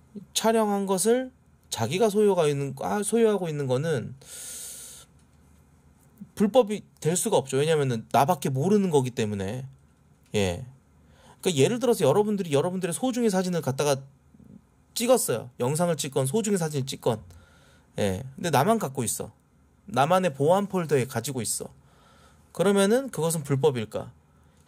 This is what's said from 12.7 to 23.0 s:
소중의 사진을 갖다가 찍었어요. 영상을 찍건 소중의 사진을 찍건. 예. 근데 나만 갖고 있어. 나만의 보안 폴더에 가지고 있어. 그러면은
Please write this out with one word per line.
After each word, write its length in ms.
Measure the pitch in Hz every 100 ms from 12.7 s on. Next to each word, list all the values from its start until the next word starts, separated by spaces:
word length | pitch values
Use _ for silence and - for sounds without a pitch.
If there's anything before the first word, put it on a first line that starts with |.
| 185 175
소중의 360 | 165 262 240 233
사진을 320 | 185 180 170
갖다가 360 | 165 135 147 135 - _ _ - - - _ _ _
찍었어요. 560 | - 240 254 - 113 120 -
영상을 360 | 123 156 175 160
찍건 300 | 147 139 131
소중의 320 | 220 208 196
사진을 280 | 160 143 135
찍건. 360 | 127 131 110 - - - _ _ _ _ -
예. 240 | 101 92 131 -
근데 140 | 175
나만 300 | 135 180 226
갖고 240 | 160 135
있어. 280 | 110 - - - _ _ _ _ -
나만의 480 | 123 151 185 180
보안 340 | 135 147 190 202
폴더에 380 | 185 156 143 117
가지고 360 | - 147 127
있어. 240 | 107 - - - _ _ _ _ _ _ _
그러면은 580 | - 190 196 196 247